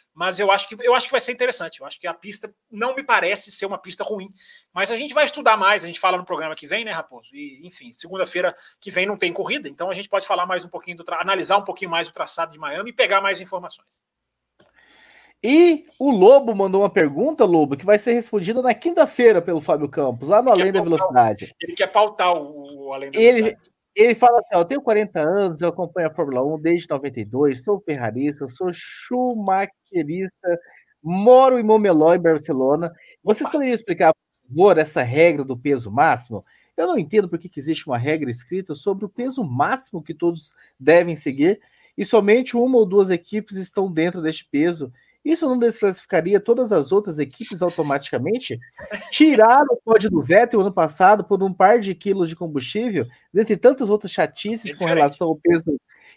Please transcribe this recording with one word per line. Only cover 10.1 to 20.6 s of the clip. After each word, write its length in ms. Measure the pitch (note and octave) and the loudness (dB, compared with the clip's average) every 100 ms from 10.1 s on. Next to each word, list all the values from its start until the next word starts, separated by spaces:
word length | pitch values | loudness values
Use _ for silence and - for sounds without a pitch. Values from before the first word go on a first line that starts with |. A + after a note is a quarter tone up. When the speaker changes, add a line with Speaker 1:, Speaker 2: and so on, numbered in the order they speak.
| G3 G3 | -4 -2
Speaker 1:
falar 180 | F3+ F3+ | -4 -4
mais 200 | F3+ F3 | -6 -8
um 40 | |
pouquinho 280 | E3+ - E3+ | -16 -16 -18
do 60 | E3+ | -10
tra-, 160 | E3 | -6
analisar 360 | F3+ F#3+ D3+ G3+ | -4 -4 0 0
um 60 | |
pouquinho 280 | G3 - F#3 | -2 -10 -6
mais 180 | E3+ E3 | -6 -6
o 40 | |
traçado 380 | - D3+ - E3 | -8 -10 -8 -8
de 80 | D3+ | -10
Miami 300 | D3+ D#3 A3+ | -12 -10 -6
e 40 | |
pegar 280 | A#3 G#3 G3 | -2 0 0
mais 180 | G3 F#3 | 0 -4
informações. 640 | F#3 F#3 F3 - _ _ _ _ _ _ _ _ _ _ _ _ _ _ _ _ A3 | -8 -12 -14 -20 _ _ _ _ _ _ _ _ _ _ _ _ _ _ _ _ 2
Speaker 2:
E 380 | D4+ F4 D#4 - - | 6 6 4 -4 -4
o 100 | C#4 | 0
Lobo 460 | A3 F#3+ C#4 A#3 G3+ | 6 8 8 6 -2
mandou 280 | F#3+ F#3+ | 0 2
uma 60 | G3+ | 2
pergunta, 540 | - D3+ C#3 C4 D#4 | 2 0 0 -2 2
Lobo, 320 | G#3 E3+ C#3+ C#3 | 2 4 2 -2
que 100 | F#3+ | 2
vai 140 | G#3 | 2
ser 140 | B3 | 2
respondida 480 | A#3+ A#3 G#3 F3 A#3+ | -2 -2 -4 -4 -2
na 120 | B3+ | -2
quinta-feira 680 | A#3+ E4+ E4+ D4 - A#3+ F#3+ | -2 0 2 0 4 4 4
pelo 180 | F3 E3 | 2 -2
Fábio 300 | D3+ D3+ C#3+ | -2 -2 -2
Campos, 400 | D#3 C#3 A#2+ C#3 | -2 -4 -4 0
lá 120 | G#3 | 2
no 100 | B3+ | 4
Speaker 1:
Ele 40 | |
quer 60 | G3 | 4